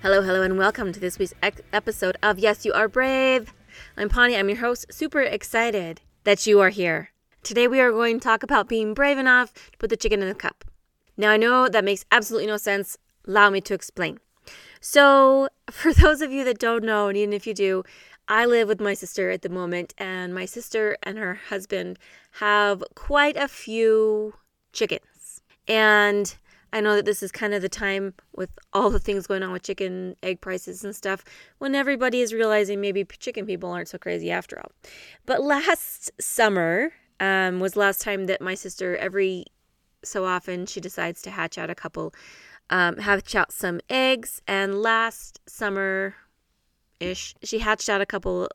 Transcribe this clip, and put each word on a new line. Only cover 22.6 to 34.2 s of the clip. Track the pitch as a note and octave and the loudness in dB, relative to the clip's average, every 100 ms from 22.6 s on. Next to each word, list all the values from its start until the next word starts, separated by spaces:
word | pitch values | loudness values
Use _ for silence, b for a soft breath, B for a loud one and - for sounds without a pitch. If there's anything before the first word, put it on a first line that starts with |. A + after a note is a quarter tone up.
| G#3 G3 - - | 4 0 -6 -12
quite | - C#4+ D4 - | -2 2 2 0
a | C#4 | -6
few | - - A3 A3+ A3 A3 G#3+ G#3+ - _ _ _ | -6 -8 0 2 4 2 0 -4 -10 _ _ _
chickens. | - A3 - _ _ - - _ b - | -4 -4 -4 _ _ -20 -20 _ b -2
And | A3 G#3+ G#3 G#3 G3+ G3 - b b b | 2 6 6 4 2 -2 -8 b b b
I | A3 | -2
know | G#3+ G#3 | 2 2
that | |
this | G3+ G3+ | 2 -2
is | F#3+ | -6
kind | - G#3+ | -6 -4
of | G3+ | -4
the | F#3+ | -4
time | - G3+ G3 G3 F#3 _ | -6 -4 -4 -6 -12 _
with | - F#3 - _ | -12 -12 -12 _
all | G3 G#3 | 0 2
the | F#3+ | 2
things | - G3+ F3+ | 0 -4 -4
going | G3 | -4
on | F#3+ | -4
with | F#3 | -8
chicken | - G3 F#3+ F#3 F#3 F#3 | -8 -6 -6 -6 -10 -10
egg | F#3 F3+ | -8 -8
prices | - F#3 - F#3 | -8 -10 -10 -12
and | G3+ G#3 | -12 -10
stuff, | G3 F#3+ - B B B | -8 -8 -10 B B B
when | C#4 | -4
everybody | C#4 C4+ C4+ B3+ B3 | -2 0 0 0 0
is | A#3+ | -2
realizing | A3 A3+ G#3+ G3+ G3+ | 0 2 2 0 -2
maybe | G3+ G3 | -4 -4
p-, | G3 - | -6 -8
chicken | - A#3+ | -12 -10
people | G3+ F3+ F3+ | -8 -8 -6
aren't | F3 E3+ | -8 -10
so | F3 | -12
crazy | - F3 | -8 -6